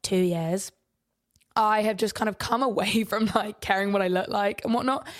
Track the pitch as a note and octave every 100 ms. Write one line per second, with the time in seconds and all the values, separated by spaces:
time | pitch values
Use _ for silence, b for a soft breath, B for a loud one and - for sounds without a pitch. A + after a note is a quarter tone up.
0 | - F#3 F3+ E3+ E3 F#3+ - - _ _
1 | _ _ _ _ _ - G#3+ G#3+ G#3+ F#3+
2 | G#3+ - A3 F#3 - A#3 C4+ G3+ G3 A3
3 | G#3+ G#3 A3 A3 G#3 - - F#3+ G3+ G3+
4 | F#3 F3+ - G3+ G3+ G#3+ A3+ A#3 B3+ C4+
5 | B B